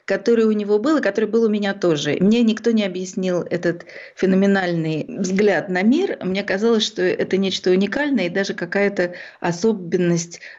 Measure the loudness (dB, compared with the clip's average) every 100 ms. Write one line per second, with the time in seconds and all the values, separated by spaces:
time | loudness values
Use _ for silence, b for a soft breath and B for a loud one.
0 | -6 -2 2 2 4 2 0 0 2 0
1 | 0 0 0 2 2 0 -2 -2 0 0
2 | 0 0 2 4 2 2 0 0 0 -4
3 | -8 -4 -2 -2 -2 -2 -2 -4 B B
4 | B -2 2 4 4 2 2 -2 -2 -4
5 | -6 -6 -2 2 2 2 0 0 2 2
6 | 0 -4 -4 -4 -2 -2 2 2 0 -2
7 | -2 0 0 0 0 -2 2 2 2 0
8 | 0 0 0 -2 -4 -6 -4 0 0 0
9 | -4 B B B -4 0 0 0 -2 0
10 | 2 2 -2 -12 B